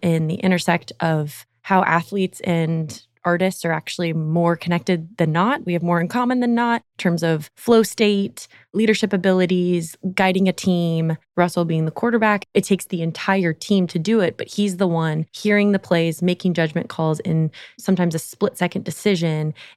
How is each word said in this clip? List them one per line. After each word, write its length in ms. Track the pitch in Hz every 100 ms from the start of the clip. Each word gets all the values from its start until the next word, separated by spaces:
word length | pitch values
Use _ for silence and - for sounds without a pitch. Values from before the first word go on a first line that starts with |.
in 240 | 175 165 160
the 60 | 165
intersect 560 | 190 180 - 170 - -
of 460 | 165 156 147 - - _
how 200 | - 190
athletes 560 | - 165 165 202 185 -
and 600 | - 170 160 165 156 - - _
artists 400 | - 175 185 185
are 60 | 170
actually 400 | 160 - - 170
more 440 | 160 156 165 170 165
connected 600 | - 170 - 180 165 -
than 120 | 165
not. 340 | 156 202 294 -
We 80 |
have 80 | 175
more 160 | 170 175
in 80 | 170
common 320 | 247 247 254
than 140 | 240 233
not 240 | 240 233
in 180 | - -
terms 240 | 185 170
of 280 | 165 160 151 -
flow 260 | - 226
state, 640 | 214 - 214 202 196 - - - _
leadership 400 | 190 220 214 214
abilities, 840 | 196 185 185 180 180 180 175 160 - 190
guiding 340 | 185 185 185 190
a 40 |
team, 640 | 180 - 175 170 165 160 160 _ -
Russell 280 | 175 175
being 200 | 170 160
the 60 | 160
quarterback. 520 | - 233 233 214 208 -
It 100 | -
takes 220 | - 185 -
the 160 | 180
entire 500 | 165 160 - 196 175
team 340 | 156 - 202 180
to 100 | 170
do 200 | 165 226
it, 160 | 180 -
but 100 | -
he's 300 | - 208 180
the 80 | 190
one 380 | 165 160 156 160
hearing 380 | - 208 208 202
the 60 | 196
plays, 440 | - 170 165 160
making 320 | 180 180 185
judgment 340 | 175 160 165 165
calls 320 | - 160 156
in 300 | - 160 160 - - -
sometimes 360 | - 185 175 160
a 20 |
split-second 640 | - - 202 - 180 -
decision 680 | - - 208 185 165 156 156 - -